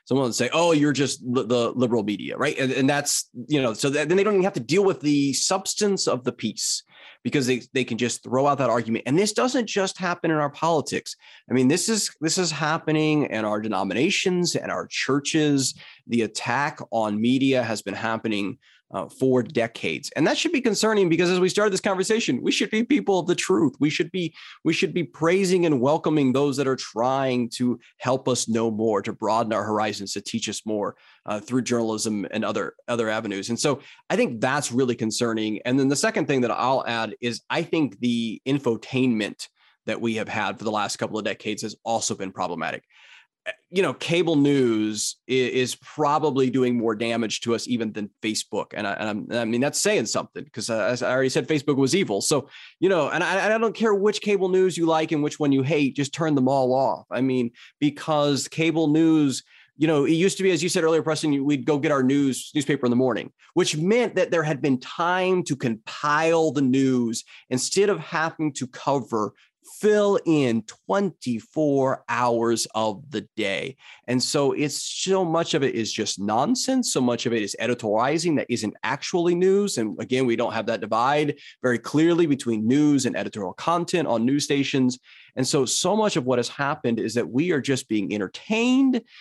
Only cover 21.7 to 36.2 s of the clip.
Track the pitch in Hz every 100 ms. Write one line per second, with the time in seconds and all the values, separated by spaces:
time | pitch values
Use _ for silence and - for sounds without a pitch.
21.7 | 190 208 185 190 220 - 127 - - 214
22.7 | 220 240 285 196 190 160 170 - 196 147
23.7 | - 147 147 160 185 165 - - - 151
24.7 | 160 185 170 160 - 160 190 190 185 170
25.7 | 139 127 156 160 151 131 131 143 131 135
26.7 | 127 - 104 123 135 135 123 117 - 123
27.7 | 117 - _ 123 131 131 123 - 113 113
28.7 | 107 113 101 110 101 104 110 110 110 107
29.7 | 107 107 104 98 104 - 117 - 104 110
30.7 | 107 98 - - _ - 107 104 127 113
31.7 | 120 110 110 107 104 90 110 104 110 87
32.7 | - - 117 110 110 110 98 101 117 151
33.7 | 131 - - - 190 240 117 127 143 143
34.7 | 120 127 120 110 - 117 110 107 107 123
35.7 | 131 135 139 220 220